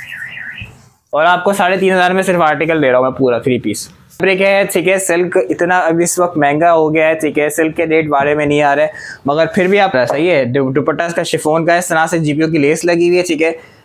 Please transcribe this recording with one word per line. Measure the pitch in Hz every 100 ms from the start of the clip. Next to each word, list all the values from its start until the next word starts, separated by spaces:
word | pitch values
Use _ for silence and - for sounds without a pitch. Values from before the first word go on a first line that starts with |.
| - - - - - - - - - _ -
और | 143
आपको | 165 180 202
साढ़े | 196 180 190
तीन | 190
हजार | 185 180
में | 185
सिर्फ | 190 180
article | 156 151 160 160
दे | 135
रहा | 127
हूँ | 131
मैं |
पूरा | 131 131 117
three | 135 120
piece। | 107 104 -
फैब्रिक | - _ - 180 190
है, | 196 196 196
ठीक | 190 170
है, | 190
silk | 190 170 180 180 -
इतना | 156 175 180
अब | 165 165
इस | 175 180
वक्त | 175 160
महंगा | 143 151 170
हो | 165 156
गया | 160 156
है, |
ठीक | 160 151 143
है, | 147
silk | 156 160 156
के |
rate | 160 160 156
बारे | 139 143
में | 151 147
नहीं | 147
आ | 143
रहे, | 143 151 - - - -
मगर | 147 160
फिर | 196 180
भी | 202
आप, | 190 131
सही | 117 139 175
है, | 156
दु-, | 123 135 131
दुपट्टा | 139 160 151 170
इसका | 170
शिफॉन | 165 156 156 160 160
का |
है, | 175
इस | 180
तरह | 165 160
से | 170
जीपीओ | 151 147 160
की | 165
lace | 139 160
लगी | 175 175 175
हुई | 180
है, |
ठीक | 175 151
है। | 160 165 - -